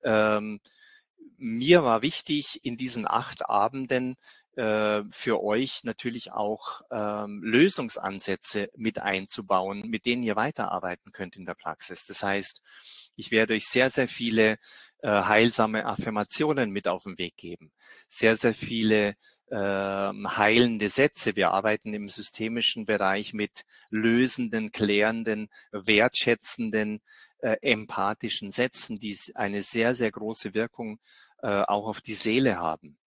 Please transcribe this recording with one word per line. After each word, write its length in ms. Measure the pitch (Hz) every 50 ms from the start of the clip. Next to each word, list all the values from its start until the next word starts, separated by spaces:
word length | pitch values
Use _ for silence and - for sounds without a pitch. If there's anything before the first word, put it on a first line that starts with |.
| -
Ähm, 560 | 127 110 110 107 107 107 107 104 107 107 101 _ - _ _ - - - _ _ _ _ _ - - _ _
mir 440 | - 117 113 117 127 143 170 175 156
war 180 | 127 113 110
wichtig, 600 | 110 147 170 - - - 147 147 143 - - - _
in 140 | 131 120 117
diesen 280 | 131 127 120 120 107
acht 400 | - - 113 139 - - - -
Abenden, 680 | - - 104 101 117 131 135 131 120 131 127 127 127 131 _ _ - - - _ _ _
äh, 460 | - 123 110 107 107 107 107 107 107 104 104
für 320 | - - - 123 113 - -
euch 420 | 104 104 113 131 131 - - -
natürlich 480 | 120 113 - - 123 117 123 - - -
auch, 480 | - 107 104 110 110 - - - - - _
ähm, 520 | 127 113 107 104 104 104 107 104 104 104 -
Lösungsansätze 1300 | 113 113 120 156 196 - - 139 113 - - - 95 98 98 - - 98 - - - - 107 101 - _
mit 260 | - 113 113 107 -
einzubauen, 840 | - 98 98 95 95 - - - 107 95 98 92 92 95 101 101 104
mit 200 | 113 113 110 _
denen 160 | 123 120 123 123
ihr 140 | 113 104
weiterarbeiten 760 | 104 110 139 156 - 113 - 87 92 - 92 87 - _ - _
könnt 240 | - 98 87 -
in 80 | 95 92
der 100 | 87 85
Praxis. 520 | _ _ 82 80 _ - - 90 - -
Das 160 | - 101 - -
heißt, 400 | 98 98 101 98 - - - _ _ - - - - - - - - _
ich 140 | - 107 -
werde 220 | - 110 110 110 113
euch 140 | 110 -
sehr, 240 | - - 123 127 131
sehr 180 | - - 131 117
viele, 500 | - - 120 117 113 110 110 107 107 - _ - - - - - _ _ -
äh, 60 | -
heilsame 760 | 104 101 95 98 107 107 113 120 113 - 113 110 110 110 -
Affirmationen 840 | 117 104 - 101 113 110 107 104 - - - 156 151 151 135 123 107
mit 180 | 98 101 95 87
auf 140 | 87 90 -
den 160 | 101 92 -
Weg 180 | 90 87 _
geben, 340 | - - 87 87 - 82 78 _ _ _ - - - - _
sehr, 260 | - - - 113 113
sehr 180 | 110 - 120 110
viele, 640 | - - - 120 113 113 107 107 107 104 101 101 _ _ - _ _ _ _
ähm, 840 | - 110 98 98 98 98 98 98 98 98 98 98 101 101 101 98 - 104
heilende 500 | 104 107 110 120 123 120 117 107 107 104
Sätze. 480 | - - 135 151 _ - - 117 98
Wir 140 | 104 95 87
arbeiten 420 | 92 98 101 110 107 107 _ 110 104
im 160 | 104 104 101
systemischen 800 | - - 104 - - - 110 110 117 117 110 - - 123 110
Bereich 480 | 98 110 101 98 95 98 101 104 - -
mit 320 | 107 104 101 _ - - _ _ - - _
lösenden, 840 | - 110 110 117 117 120 127 127 - - 123 113 107 113 110 104 -
klärenden, 800 | - 110 104 104 101 104 110 113 113 113 113 110 107 107 104 _ - - _
wertschätzenden, 1300 | - 104 95 110 107 104 110 127 - - - - 120 113 - - - - 120 110 104 110 107 107 107 107 _ _ - - - _ _ _
äh, 160 | - 117 110 -
empathischen 920 | - 143 117 107 107 - - - 98 98 107 _ - 110 - - - 98 98
Sätzen, 460 | - 123 131 - - - - 113 101
die 140 | 104 107 101
s-, 240 | - - - -
eine 240 | - 117 98 101 101
sehr, 340 | 95 - - 117 113 117 127
sehr 160 | 120 120 110
große 440 | - - 107 107 113 - - 110 95
Wirkung, 440 | 107 113 117 _ - 120 110 107 113 _ _ - - - _ _ _ -
äh, 180 | 120 101 98
auch 260 | 104 - 104 104 104
auf 140 | 110 104 -
die 140 | - - 110
Seele 420 | 101 - 110 110 123 135 131 101
haben. 420 | 85 87 82 78 76 _ 76 73 _ _